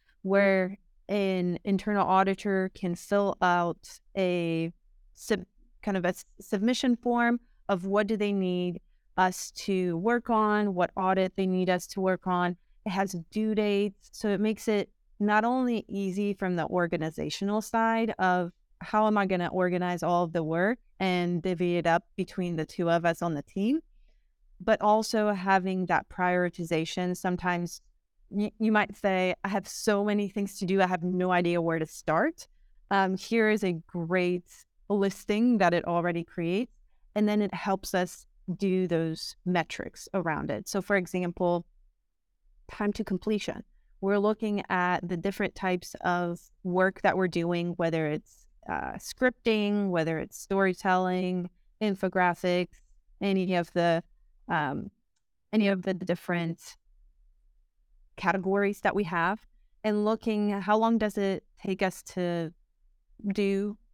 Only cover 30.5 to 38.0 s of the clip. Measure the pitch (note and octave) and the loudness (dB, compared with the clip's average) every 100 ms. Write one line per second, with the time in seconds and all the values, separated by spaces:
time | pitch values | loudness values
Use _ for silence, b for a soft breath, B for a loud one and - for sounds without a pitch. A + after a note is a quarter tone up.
30.5 | - F3+ F#3+ F3+ F3+ F3 F3+ F3+ F3+ F3 | -4 0 2 2 0 -2 0 2 2 2
31.5 | F3 E3 D#3+ D#3 - - D#3 C#4 - - | 2 0 0 -4 -6 -2 0 0 -2 -16
32.5 | _ - - - G3 F#3+ F#3+ - A3+ G#3+ | _ -20 -16 -2 0 2 -2 0 2 4
33.5 | G#3+ F#3+ E3 - F3 E3 F#3 F3+ F3+ - | 2 0 -2 -6 -6 -2 0 2 -2 -6
34.5 | - - _ - G3+ G3 F#3 - G#3 B3 | -20 -20 _ -2 0 0 -2 -2 2 4
35.5 | A3+ F3+ E3+ - E3+ E3+ E3+ F3 - E3 | 4 4 2 0 0 0 -2 -6 -4 -2
36.5 | F#3 B3 _ _ _ _ G#3 G#3 G#3+ G3+ | -2 -4 _ _ _ _ 0 2 2 0
37.5 | E3+ - G3 - F#3 | -2 -2 -2 -2 -2